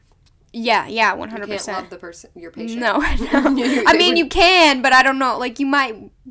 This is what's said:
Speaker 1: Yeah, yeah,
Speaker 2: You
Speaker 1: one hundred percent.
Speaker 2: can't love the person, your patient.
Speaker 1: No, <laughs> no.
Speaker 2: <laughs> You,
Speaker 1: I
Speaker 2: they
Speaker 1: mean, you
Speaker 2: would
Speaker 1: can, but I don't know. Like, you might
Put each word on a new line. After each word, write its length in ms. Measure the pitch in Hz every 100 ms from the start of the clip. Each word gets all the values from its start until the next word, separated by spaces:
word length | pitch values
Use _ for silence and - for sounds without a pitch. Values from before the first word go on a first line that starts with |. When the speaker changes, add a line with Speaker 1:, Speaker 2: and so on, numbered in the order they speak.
| _ _ _ _ _
Speaker 1:
Yeah, 320 | 233 233 208 -
yeah, 260 | 220 214
Speaker 2:
You 40 | 185
Speaker 1:
one 120 | 190
hundred 180 | 220 202
percent. 280 | 202 214 190
Speaker 2:
can't 80 |
love 60 | 180
the 60 | 185
person, 340 | 175 170 -
your 160 | 180 170
patient. 300 | - 226 226
Speaker 1:
No, 180 | 233 202
<laughs> 0 |
no. 80 | -
Speaker 2:
<laughs> 500 | - - 277 277 269
You, 280 | 240 254 226
Speaker 1:
I 60 |
Speaker 2:
they 60 | 320
Speaker 1:
mean, 180 | 359 339
you 60 |
Speaker 2:
would 80 | 302
Speaker 1:
can, 500 | 359 359 370 311 262
but 100 | 262
I 100 | 262
don't 160 | 262 269
know. 200 | 254 220
Like, 200 | 247 233
you 40 | 277
might 440 | 285 262 208 196 _ 262